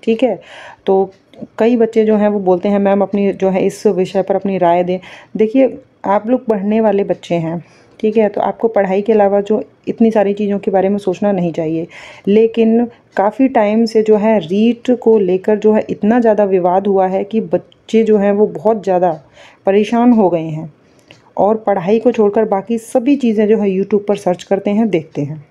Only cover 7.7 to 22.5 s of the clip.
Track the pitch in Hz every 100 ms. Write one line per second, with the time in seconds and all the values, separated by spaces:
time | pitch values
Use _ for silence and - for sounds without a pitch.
7.7 | _ _ _ 220 214 214 - 202 - 226
8.7 | 220 196 190 208 220 202 202 202 214 -
9.7 | _ - - 226 214 196 202 208 202 196
10.7 | 190 185 202 202 180 208 196 175 160 160
11.7 | 160 170 - - - - 208 226 226 220
12.7 | 226 233 - _ - 196 208 262 254 208
13.7 | 214 226 226 214 214 214 220 156 190 226
14.7 | 233 - 240 226 220 185 185 185 208 214
15.7 | 214 - - 202 240 226 208 202 190 180
16.7 | 185 202 190 190 190 202 220 180 175 -
17.7 | _ _ 220 226 214 202 202 208 170 214
18.7 | 226 185 180 175 160 - _ - _ -
19.7 | 196 208 233 240 226 185 170 160 156 160
20.7 | _ _ _ _ - _ - 196 220 214
21.7 | 196 175 226 226 226 208 208 214